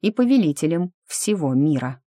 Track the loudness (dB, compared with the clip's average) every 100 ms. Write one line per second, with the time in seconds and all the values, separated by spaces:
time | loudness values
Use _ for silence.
0 | -2 0 2 4 2 0 -2 -2 -4 _
1 | _ -8 -2 -2 0 2 2 0 -4 -10